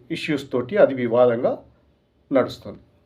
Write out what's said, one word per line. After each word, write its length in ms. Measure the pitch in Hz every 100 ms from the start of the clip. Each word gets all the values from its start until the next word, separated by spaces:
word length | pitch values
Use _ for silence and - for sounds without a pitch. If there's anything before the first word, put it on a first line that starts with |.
| -
ఇష్యూస్ 420 | 160 - 143 -
తోటి 240 | 127 120 202
అది 180 | 135
వివాదంగా 680 | 131 120 117 123 117 180 277 - _ _ _ _ _ _
నడుస్తుంది. 460 | 135 113 - 104 98 _ _